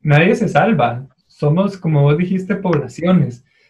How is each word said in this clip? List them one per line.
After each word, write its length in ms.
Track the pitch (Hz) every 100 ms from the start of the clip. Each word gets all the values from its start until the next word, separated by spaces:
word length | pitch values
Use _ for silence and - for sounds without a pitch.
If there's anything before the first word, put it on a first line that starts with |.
nadie 340 | 151 143 185 233
se 120 | 170
salva. 600 | 147 202 175 107 117 139 _ _
Somos, 520 | _ 147 165 196 196
como 260 | 165 151
vos 140 | 143 156
dijiste, 380 | 180 190 185 190
poblaciones, 880 | 185 151 - - 170 180 123 - _ _